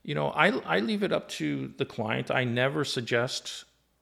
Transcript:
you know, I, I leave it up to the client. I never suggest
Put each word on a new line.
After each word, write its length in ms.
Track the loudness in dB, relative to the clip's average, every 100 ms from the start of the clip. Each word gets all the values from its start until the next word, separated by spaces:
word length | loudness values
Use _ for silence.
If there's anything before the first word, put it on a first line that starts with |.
you 100 | -4
know, 140 | 0 0
I, 200 | 4 4 4
I 180 | 0 0
leave 220 | 2 0
it 100 | 0
up 160 | 0 -2
to 420 | -4 -2 -2 -4 -4
the 80 |
client. 460 | -4 -2 -2 -2 0
I 140 | 0
never 400 | 2 2 2 2
suggest 800 | -2 -2 0 2 2 -2 -8 -12 -14 _ _ _